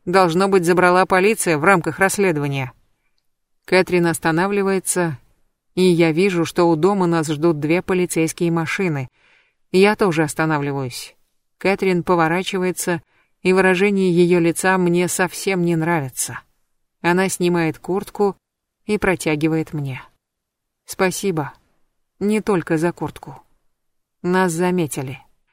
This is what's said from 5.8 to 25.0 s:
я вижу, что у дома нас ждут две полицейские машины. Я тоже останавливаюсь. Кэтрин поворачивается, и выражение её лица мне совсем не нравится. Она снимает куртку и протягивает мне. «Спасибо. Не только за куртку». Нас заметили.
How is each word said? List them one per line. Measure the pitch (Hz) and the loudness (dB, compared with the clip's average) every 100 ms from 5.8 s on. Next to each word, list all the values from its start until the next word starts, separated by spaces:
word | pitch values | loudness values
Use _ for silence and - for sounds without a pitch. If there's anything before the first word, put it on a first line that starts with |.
я | 185 165 165 | 2 4 2
вижу, | 156 196 175 156 | 2 0 0 -2
что | - 170 | 2 2
у | 160 | 4
дома | 180 202 175 | 2 2 0
нас | 170 156 | 0 -2
ждут | 147 170 151 | 0 0 0
две | 147 175 | 0 -2
полицейские | - 185 180 165 160 - 170 | 0 -2 0 -2 -2 -2 -2
машины. | 165 160 - 185 143 131 _ _ _ _ _ - | -2 -4 -4 -2 -4 -8 _ _ _ _ _ -2
Я | 185 202 214 | 4 4 4
тоже | 208 156 | 0 0
останавливаюсь. | 151 - 160 151 143 139 131 - - _ _ _ _ _ | -2 -2 -2 0 -2 -4 -6 -10 -16 _ _ _ _ _
Кэтрин | 185 196 190 180 | -2 0 0 0
поворачивается, | 165 175 160 175 185 190 185 175 - 170 _ _ _ _ | 0 2 2 0 -2 -4 -4 -4 -4 -4 _ _ _ _
и | 185 | 0
выражение | 190 185 180 202 196 190 | 4 4 4 2 2 2
её | 170 175 175 | 4 4 4
лица | 165 160 185 190 | 2 0 0 2
мне | 175 175 180 | 2 2 0
совсем | - 180 - 196 185 | -2 -4 -4 -4 0
не | 170 165 | 0 0
нравится. | 165 170 131 - - 120 _ _ _ _ _ _ | 0 -2 -4 -8 -10 -10 _ _ _ _ _ _
Она | 170 180 190 | -2 0 0
снимает | - 180 175 160 - | 0 0 0 -2 -4
куртку | - 190 - - 202 - _ _ _ _ - | -6 -6 -6 -2 -2 -2 _ _ _ _ -6
и | 208 | -2
протягивает | 196 175 165 151 160 160 156 | 0 -2 -2 0 0 -2 -4
мне. | 151 139 131 - _ _ _ _ _ _ _ - | -6 -8 -10 -16 _ _ _ _ _ _ _ -16
«Спасибо. | - 185 - 196 160 139 - _ _ _ _ _ - | -4 -4 -2 -4 -4 -8 -12 _ _ _ _ _ -6
Не | 202 214 | -2 -2
только | - 185 - 160 | 0 -2 0 -2
за | 170 | -2
куртку». | - 147 - - 135 _ _ _ _ _ _ _ _ | -4 -10 -10 -20 -20 _ _ _ _ _ _ _ _
Нас | 180 185 185 | -2 0 0
заметили. | 160 180 180 151 - | 0 -2 0 -2 -4